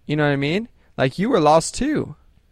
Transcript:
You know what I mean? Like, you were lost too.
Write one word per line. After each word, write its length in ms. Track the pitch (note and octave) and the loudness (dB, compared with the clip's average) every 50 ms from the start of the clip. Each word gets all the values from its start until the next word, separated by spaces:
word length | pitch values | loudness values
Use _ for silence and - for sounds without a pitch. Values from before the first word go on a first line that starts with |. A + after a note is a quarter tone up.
| - | -8
You 100 | - D3 | -4 -2
know 100 | D3+ D3+ | 0 0
what 60 | D3 | 0
I 60 | C#3+ | 0
mean? 320 | C3+ C#3 C#3+ E3 G#3 A#3 - _ _ _ _ - | 0 -2 -2 -2 -4 -6 -8 _ _ _ _ -4
Like, 220 | - B2+ C3+ - - | -2 -2 -2 0 -2
you 100 | F#3+ A#3+ | -2 2
were 120 | C4+ F#3+ | 2 4
lost 340 | D3+ D3 D#3 E3 - - - | 4 4 4 4 2 0 -4
too. 400 | - A#3+ D4+ D4+ F#3+ - - D3 _ _ _ _ _ _ _ | -4 -2 -2 -2 -2 -4 -6 -10 _ _ _ _ _ _ _